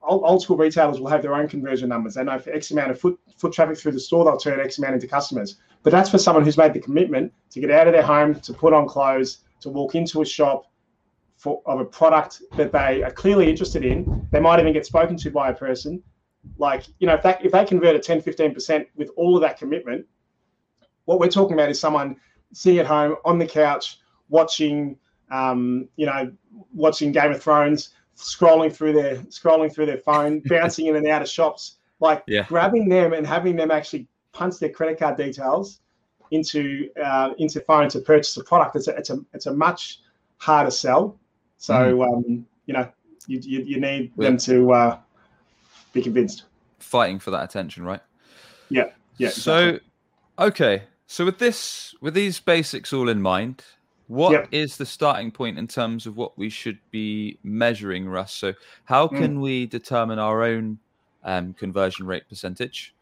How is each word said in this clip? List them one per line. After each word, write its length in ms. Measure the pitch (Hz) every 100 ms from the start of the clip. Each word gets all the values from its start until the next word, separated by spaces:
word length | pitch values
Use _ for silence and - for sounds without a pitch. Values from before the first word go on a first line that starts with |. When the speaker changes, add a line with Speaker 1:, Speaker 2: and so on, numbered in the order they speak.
Speaker 1:
old, 220 | 151 190
old 160 | 160 185
school 160 | - 160
retailers 420 | 160 160 151 131
will 100 | 131
have 120 | 147
their 140 | 143
own 120 | 143 151
conversion 440 | 147 135 131 123
numbers. 240 | 120 110
They 100 | 123
know 140 | 135 131
for 120 | -
X 180 | 151 151
amount 200 | 151 139
of 80 | 127
foot, 220 | 180 180 _ _
foot 160 | 165
traffic 240 | 156 160 156
through 160 | 156
the 80 | 131
store, 240 | - 170
they'll 140 | 160 135
turn 220 | - 139
X 180 | 139 -
amount 160 | 139
into 120 | 131 -
customers. 500 | 139 143 127 101 - _ _
But 80 | -
that's 180 | 175 196
for 80 | -
someone 260 | - 160
who's 140 | 151 147
made 160 | 156
the 80 | -
commitment 540 | - 143 180 135 123 _ _
to 100 | -
get 100 | 147
out 160 | 147 165
of 60 |
their 80 | 165
home, 320 | 147 147 151 147
to 140 | -
put 180 | 120 160
on 160 | 156 143
clothes, 560 | - 135 135 131 - _ _
to 80 | 143
walk 260 | 139 139
into 280 | 165 165 156
a 20 |
shop 400 | 151 - 147 131 - _ _ _ _ _ _ _
for, 240 | - - -
of 140 | 117
a 40 |
product 560 | 131 - 160 160 151 - - -
that 160 | 147
they 300 | 147 139 131
are 80 | 127
clearly 400 | - 190 202 165
interested 340 | 160 190 160
in. 420 | 131 123 - - -
They 100 | 147
might 180 | 160 170
even 140 | 160
get 140 | 151 147
spoken 320 | 165 170 175
to 120 | 147
by 200 | 143 135
a 40 |
person. 480 | - 135 127 147 175 _ _ _ _ - -
Like, 280 | 143 135 - _
you 60 | 185
know, 60 |
if 100 | 156
that, 220 | 185 185
if 80 | 190
they 140 | 185 208
convert 280 | 180 170
at 80 | 151
ten, 200 | - 160
fifteen 320 | - - 156
percent 340 | 131 - 156 - -
with 140 | 143
all 220 | - 175 180
of 60 |
that 160 | 156 -
commitment, 480 | 131 156 120 123 - _ _ _ _ _ _ _ _ _
what 160 | - 180
we're 80 | 175
talking 240 | 190 196
about 160 | 160 147
is 100 | 143
someone 380 | 160 151 139 139 _ _ _
sitting 240 | - 185 175
at 80 | 156
home 300 | 151 147 151 160
on 120 | 170
the 80 | 160
couch 520 | 156 151 143 - - _ _ _
watching, 680 | 151 160 - 156 147 143 135 _ _ _
um, 560 | 131 131 123 123 123 131 -
you 100 | 147
know, 260 | 135 131 - _ - -
watching 400 | - 156 151 147
Game 200 | 147 147
of 100 | 139
Thrones, 480 | - 147 147 147 - _ _ _
scrolling 580 | - - 170 160 160
through 200 | 156 156
their, 220 | 151 139 127
scrolling 460 | 120 - 170 160 156
through 140 | 151
their 140 | 151 131
phone, 420 | - 147 147 151
Speaker 2:
<laughs> 60 | 139
Speaker 1:
bouncing 400 | 170 170 165 160
in 100 | 151
and 100 | 151
out 120 | 151
of 80 | 143
shops, 480 | - 160 - - _ _ _
like, 220 | 160 151 -
Speaker 2:
Yeah. 200 | 104 104
Speaker 1:
grabbing 400 | 165 185 226 208
them 240 | 185 170
and 140 | 165 147
having 280 | 160 180
them 160 | 170 160
actually 380 | 156 151 - - _ _
punch 260 | - 180 180
their 100 | 156
credit 280 | - 160 160
card 200 | 156 147
details 640 | 143 135 135 156 196 - _ _ _ _ _
into, 580 | 156 156 151 143 139 143 -
uh, 300 | 143 135 135 -
into 240 | 156 151
phone 300 | - 156 143
to 100 | 143
purchase 340 | - 151 147 -
a 60 |
product. 320 | - 175 147 147
It's 120 | -
a, 80 | -
it's 140 | -
a, 80 | 131 -
it's 100 | -
a 80 | -
much 480 | 139 160 175 - - _ _ _ _
harder 320 | - 151 139
sell. 480 | 123 131 131 202 - _ _ _ _
So, 160 | -
Speaker 2:
Mm. 380 | 127 127 127 127
Speaker 1:
um, 320 | 120 120 120 - _
you 80 | -
know, 160 | 131 123 _ _ _ -
you, 140 | 131
you, 180 | 135 131
you 180 | 127 135
need 320 | 139 139 127 -
Speaker 2:
Yeah. 140 | 135
Speaker 1:
them 80 | 123
to, 340 | - 127 127
uh, 260 | 123 117 117 _ _ _ _ _ _ _ _ _
be 80 | 123
convinced. 440 | 120 117 117 - _ _ _ _
Speaker 2:
Fighting 400 | - 123 104 95
for 140 | -
that 100 | 92
attention, 400 | 69 101 85 -
right? 180 | 87 92 _ _ _ _ - _ _
Speaker 1:
Yeah, 220 | 131 - _ _ _
yeah, 120 | 120
Speaker 2:
So, 280 | - 120 160
Speaker 1:
exactly. 300 | 175 165 _ _ _ _ _ -
Speaker 2:
okay. 440 | 208 - 135 98 - _ _
So 160 | -
with 140 | 175 185
this, 580 | 240 226 - - - -
with 140 | 139
these 240 | 165 202 170
basics 540 | - 170 156 135 -
all 160 | 135 123
in 120 | 107
mind, 440 | 95 92 113 131 _ _ _ _ _
what 240 | 120 175
Speaker 1:
Yep. 180 | 151 -
Speaker 2:
is 240 | 147 151 -
the 100 | 135
starting 460 | - 147 139 113
point 260 | - 120 78
in 80 | 113
terms 400 | - 117 113 113
of 100 | 107
what 220 | 120 -
we 100 | 104
should 300 | 107 - 101 _
be 460 | 110 107 107 107 -
measuring, 680 | - 107 120 113 101 90 95
Russ? 240 | 92 98
So 220 | - 101 92 _ -
how 240 | _ 127 156
Speaker 1:
Mm. 100 | 139
Speaker 2:
can 220 | 147 143
we 260 | 135 131 123
determine 540 | 120 - 123 117 110
our 240 | 107 110
own, 340 | 117 113 110 107 _ _ _ _
um, 300 | - 92 87
conversion 520 | 92 95 95 95 92 92
rate 220 | 92 _
percentage? 680 | 98 92 90 123 - - _